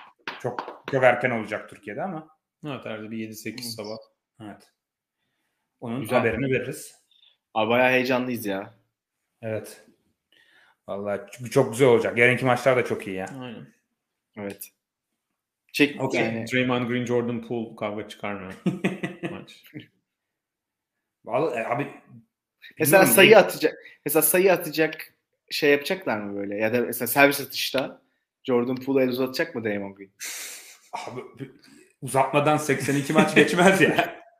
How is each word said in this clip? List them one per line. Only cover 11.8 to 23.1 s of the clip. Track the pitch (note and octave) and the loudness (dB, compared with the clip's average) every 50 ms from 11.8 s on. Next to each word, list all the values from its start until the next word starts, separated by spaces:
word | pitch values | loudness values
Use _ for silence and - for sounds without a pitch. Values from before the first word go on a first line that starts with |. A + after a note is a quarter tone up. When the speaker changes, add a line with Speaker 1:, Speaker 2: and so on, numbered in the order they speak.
| C#3 C3 | 4 6
Speaker 1:
olacak. | A#2+ A2+ G#2+ G2+ F2+ A2+ | 6 6 4 0 2 4
Yarınki | A#2 B2 B2+ A2+ C3 | 4 4 4 2 2
maçlar | C3 B2 A#2 - C3+ B2+ | 0 0 2 2 2 2
da | B2 A#2 | 2 0
çok | - A2+ - - | -2 -4 -6 -6
iyi | G#2 F#2+ | -10 -8
ya. | F#2 F#2 F#2+ C#3+ C3+ | -8 -8 -10 -10 -14
Speaker 2:
Aynen. | B2+ B2 A2+ G#2+ C3+ - _ _ _ _ _ _ _ _ _ _ _ _ _ | -14 -14 -14 -16 -18 -20 _ _ _ _ _ _ _ _ _ _ _ _ _
Speaker 3:
Evet. | G#2+ G#2 - - - - - _ _ _ _ _ _ _ _ _ _ _ _ _ _ _ _ _ _ _ _ _ | -12 -12 -12 -12 -12 -18 -20 _ _ _ _ _ _ _ _ _ _ _ _ _ _ _ _ _ _ _ _ _
Çek | - D3 C#3+ - - C3 | 0 0 0 0 -4 -6
Speaker 1:
Okey. | C3+ C3+ B2+ | -4 -2 -2
Speaker 3:
yani. | A#2 A#2 A2+ A2+ A2+ A2+ B2+ | -2 -2 -4 -6 -8 -4 -2
Speaker 2:
Draymond | B2+ B2+ B2+ B2+ B2 B2 A#2 | -2 0 0 -2 -2 -2 -4
Green, | A#2+ B2 B2 | -4 -4 -2
Jordan | A2+ A#2+ B2 A#2 A2+ B2 A2+ A2+ - | 0 -2 -2 0 -2 -6 -8 -8 -8
Poole | B2+ A#2 A2+ A#2 A2+ | -8 -8 -8 -8 -10
kavga | - A2 G#2+ G#2 G#2+ G2+ - | -8 -8 -6 -6 -8 -12 -12
çıkarmıyor | - - - G#2 G2+ G2 F#2+ F#2 F#2+ - - F#3 - - - F#3 | -14 -12 -10 -8 -8 -8 -10 -14 -14 -6 -6 -6 -6 -2 -4 -6
Speaker 1:
<laughs> | F#3 - - - - - - D#3+ | -6 -4 -10 -12 -12 -10 -12 -12
Speaker 2:
maç. | - - - - - - _ - _ - - _ _ _ _ _ _ _ _ _ _ _ _ _ _ _ _ _ _ _ _ _ _ _ _ _ _ _ _ | -12 -12 -16 -18 -20 -20 _ -20 _ -20 -20 _ _ _ _ _ _ _ _ _ _ _ _ _ _ _ _ _ _ _ _ _ _ _ _ _ _ _ _
Speaker 1:
Vallahi, | - A2 B2+ D#3 D#3+ B2 A#2 | -4 -2 -2 -2 -2 -2 -4
e, | A2 | -4
abi, | A2 A#2+ B2+ C#3+ - - - _ _ C3 A#2 _ _ _ _ _ _ _ _ _ - _ - | -4 -4 -4 -4 -8 -10 -18 _ _ -20 -20 _ _ _ _ _ _ _ _ _ -20 _ -2
Speaker 3:
Mesela | D3+ C#3+ D#3+ F#3+ | 2 6 8 8
Speaker 1:
bilmiyorum, | F#3+ C3+ | 8 8